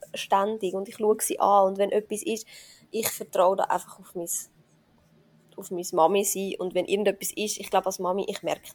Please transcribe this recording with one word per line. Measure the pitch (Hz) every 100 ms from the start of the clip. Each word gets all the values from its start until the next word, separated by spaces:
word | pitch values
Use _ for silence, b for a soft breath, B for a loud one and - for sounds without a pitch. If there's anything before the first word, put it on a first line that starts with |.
| - -
ständig | - 196 208 220 185
und | 190 208
ich | -
schaue | 214 220
sie | - -
an | 190 202 190
und | 196
wenn | 202
etwas | 214 214 208
ist, | - 220 B B B B _
ich | 220 -
vertraue | - 214 190 180 190
da | -
einfach | 180 - -
auf | 185 180
mein, | 170 - - _ _ _ _ _ _ _ _ _ _ -
auf | 190
mein | 180 175
Mami | 175 165 202
sein | 208 190 196 -
und | 180
wenn | 180 -
irgendetwas | 202 202 196 - -
ist, | 208 -
ich | -
glaube | 196 185
als | 190
Mami, | 180 196 -
ich | 196
merke | 165 151 -